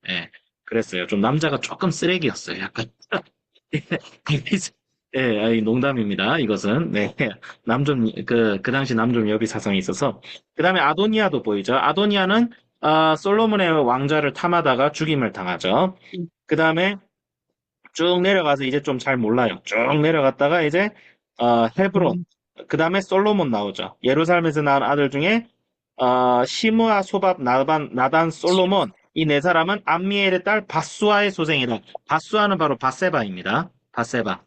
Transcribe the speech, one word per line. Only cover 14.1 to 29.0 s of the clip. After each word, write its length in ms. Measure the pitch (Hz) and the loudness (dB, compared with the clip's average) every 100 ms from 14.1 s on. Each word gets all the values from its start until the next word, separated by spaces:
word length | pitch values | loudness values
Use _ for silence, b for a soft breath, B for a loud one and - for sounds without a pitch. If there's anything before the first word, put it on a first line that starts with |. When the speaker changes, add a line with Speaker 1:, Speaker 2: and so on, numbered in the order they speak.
| 151 143 | 0 0
Speaker 1:
탐하다가 580 | 135 175 175 147 123 143 | -2 0 2 2 2 2
죽임을 400 | 151 156 147 117 | 0 -2 0 -2
당하죠. 640 | 95 92 87 92 110 185 185 B 190 | -4 -6 -4 0 2 0 -2 B -12
Speaker 2:
음. 100 | 170 _ _ | -12 _ _
Speaker 1:
그 80 | 156 | 0
다음에 400 | 160 160 185 202 _ _ _ _ _ _ _ _ _ | 2 2 0 -2 _ _ _ _ _ _ _ _ _
쭉 280 | - 170 180 | -2 0 2
내려가서 440 | 180 196 156 139 135 | 2 2 2 0 0
이제 160 | 143 | -2
좀 160 | 143 131 | -2 -4
잘 160 | 127 131 | -2 -2
몰라요. 440 | 110 120 120 90 | 2 2 0 -2
쭉 140 | - 107 120 151 | -6 -2 0 2
내려갔다가 640 | 151 160 135 131 143 170 | 2 2 2 2 0 2
이제, 260 | 151 160 208 214 b b _ _ | 0 0 -2 -4 b b _ _
어, 280 | 120 120 113 | 2 4 2
헤브론, 500 | - 190 190 170 175 175 _ _ _ | 2 0 2 0 -2 -8 _ _ _
Speaker 2:
음. 60 | - | -6
Speaker 1:
그 80 | 143 | -2
다음에 220 | 160 190 | 0 0
솔로몬 480 | 190 190 208 202 156 | 0 0 2 2 0
나오죠. 440 | 110 101 95 92 - | 0 -4 -6 -12 -4
예루살렘에서 580 | 120 143 165 175 165 151 | 0 2 4 2 2 0
낳은 200 | 147 139 | 2 2
아들 260 | 120 143 139 | 2 0 0
중에, 380 | 139 165 226 233 _ _ _ _ - | 0 0 0 -2 _ _ _ _ -2
어, 460 | 123 127 127 123 127 | 0 2 4 2 0
시므아, 580 | - 226 220 226 208 | 0 0 2 2 2
소밥, 380 | 190 202 190 180 | 0 0 0 0
나반, 480 | 127 131 135 156 143 | 0 0 2 0 -2
나단, 380 | 123 131 160 165 | -2 0 2 0
솔로몬 600 | - 165 190 185 196 131 - | -2 0 2 2 2 0 -6